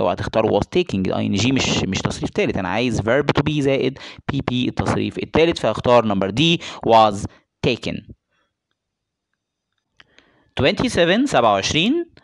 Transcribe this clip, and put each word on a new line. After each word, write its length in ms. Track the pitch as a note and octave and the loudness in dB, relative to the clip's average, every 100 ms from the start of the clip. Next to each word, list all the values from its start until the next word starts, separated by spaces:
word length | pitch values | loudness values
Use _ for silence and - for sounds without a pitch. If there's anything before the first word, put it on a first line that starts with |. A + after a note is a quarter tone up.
اوعى 160 | F#2+ F#2+ | -2 -2
تختار 440 | - A2+ A2 G2+ | -2 0 2 0
was 20 | - F3+ | 0 -2
taking، 160 | F3 | -2
ال 180 | G2 F#2 | -2 -2
آي 140 | G#2+ G#2+ | -2 -2
إن 60 | |
جي 200 | G2+ A#2+ | 0 0
مش، 320 | C3+ - G#2+ | 0 0 -2
مش 140 | F#2+ F#2+ | -2 -2
تصريف 320 | - - - | -4 -4 -6
تالت، 260 | - D#3+ G2 | -2 -2 -2
أنا 120 | F2+ | -4
عايز 320 | G#2 B2 G#2 | -2 -2 -2
verb 240 | G#2 C3+ C#3+ - | 0 0 0 0
to 40 | D3 | 0
be 100 | D3+ | 0
زائد 380 | C#3 C3+ C3+ C3+ - - - | 0 0 -2 -6 -14 -14 -6
بي 80 | C#3 B2 | -6 -2
بي 200 | B2 - | -2 -2
التصريف 500 | - G2+ G#2+ G#2 - | -2 -2 -2 -4 -6
التالت، 400 | - - E3+ E3 | -4 0 0 0
فهختار 560 | A#2+ G#2+ B2+ A#2+ A2 | -2 0 4 4 4
number 160 | G2 F#2+ | 0 -2
D 280 | G#2+ E3 E3+ - - G#2+ | 0 2 0 -4 -4 4
was 360 | A2+ G#2+ G2+ - _ _ _ D3 | 6 6 2 -8 _ _ _ -2
taken. 300 | A2+ - D2 - - _ _ _ _ _ _ _ _ _ _ _ _ _ _ _ _ _ _ _ _ _ _ _ - | -2 -6 -10 -12 -20 _ _ _ _ _ _ _ _ _ _ _ _ _ _ _ _ _ _ _ _ _ _ _ -2
Twenty-seven، 640 | C#3 - B3 G3+ E3+ G#3 | 0 0 0 2 2 2
سبعة 280 | C#4 C#3 A2+ | 2 4 4
وعشرين، 540 | G2 - D3+ G#3 E4+ E4+ - | 4 0 0 0 0 -4 -12